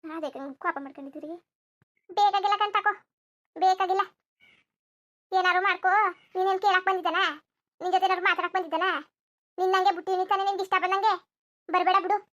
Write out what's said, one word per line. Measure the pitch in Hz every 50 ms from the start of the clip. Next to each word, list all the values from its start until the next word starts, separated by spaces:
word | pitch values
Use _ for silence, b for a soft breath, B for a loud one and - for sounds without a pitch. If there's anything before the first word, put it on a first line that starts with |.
| -
ನಾನ್ | 320 311 330
ಅದಕ್ಕೆ | 302 277 - 254
ನಿಮ್ಗೆ | 269 285 269 _
ಕೋಪ | - 349 - 277
ಮಾಡ್ಕೊಂಡಿದ್ದೀರಿ. | 277 269 - - 277 277 - 302 302 302 339 349 _ _ _ _ _ _ _ _ _ _ _ _ _ _
ಬೇಕಾಗಿಲ್ಲ | 349 403 415 403 392 403 381 403 415 403
ಕಣ್ | 415 415
ತಕೋ, | 403 415 392 415 392 - _ _ _ _ _ _ _ _ _ _ _ -
ಬೇಕಾಗಿಲ್ಲ. | 370 370 370 370 392 359 381 392 381 - _ _ _ _ _ b b b b b b _ _ _ _ _ _ _ _ _ _ _ _ _ 370 370
ಏನಾರು | 359 359 349 359
ಮಾಡ್ಕೋ, | 370 403 359 370 - 370 370 415 427 370
ನೀನೇನ್ | 349 _ _ _ _ 370 370 392 381 381
ಕೇಳಕ್ | 403 403 370 370 381
ಬಂದಿದ್ದಾನ? | 381 381 370 320 349 320 359 392 339 294 311 _ _ _ _ _ _ _ _
ನಿನ್ | 311 359
ಜೊತೆ | 359 370 370
ಏನಾರು | 370 381 359
ಮಾತಾಡಕ್ | 349 392 349 359 349 349
ಬಂದಿದ್ದಾನ? | 359 370 359 320 320 320 349 381 339 285 294 _ _ _ _ _ _ _ _ _ _ -
ನಿನ್ನಂಗೆ | 370 370 381 381 370 403 349
ಬುಟ್ಟಿ | 359 - - 359
ನೀ | 370 370
ತಾನೇ | 370 403 392 392
ನಿನ್ಗೆ | 392 403 370
ಇಷ್ಟ | 381 381 392 370
ಬಂದಂಗೆ? | 330 359 381 392 392 440 392 339 _ _ _ _ _ _ _ _ _ -
ಬರ್ಬೇಡ | 330 359 359 359 370 392
ಬಿಡು. | 349 370 415 403 - _ _